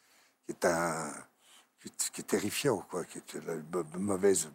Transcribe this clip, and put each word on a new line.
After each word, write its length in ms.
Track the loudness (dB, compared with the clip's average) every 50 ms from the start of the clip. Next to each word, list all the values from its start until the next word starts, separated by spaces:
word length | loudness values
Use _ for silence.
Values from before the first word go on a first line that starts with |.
| _ _ _ _ _ _ _ _ _
qui 60 | -12
est 140 | -4 0 2
un, 460 | 4 4 4 2 0 0 -2 -4 -6 -8 -10 -14 -18 _ _ _ -20 -20 -20 -20 _ _ _
qui 60 | -20 -12
est, 240 | -6 -4 -4 -4
qui 100 | -6 -8
est 40 | -2
terrifiant, 580 | 0 0 0 0 0 -2 0 2 2 2 2 0 -4
quoi, 160 | -6 -6 -6
qui 140 | -6 -8 -14
est 140 | -14 -10 -10
une 280 | -8 -6 -6 -6 -6 -6 -4
mau-, 140 | -4 -4 -4 -4 -4 -4
mauvaise, 520 | 0 0 2 4 6 6 6 6 2 -2 -6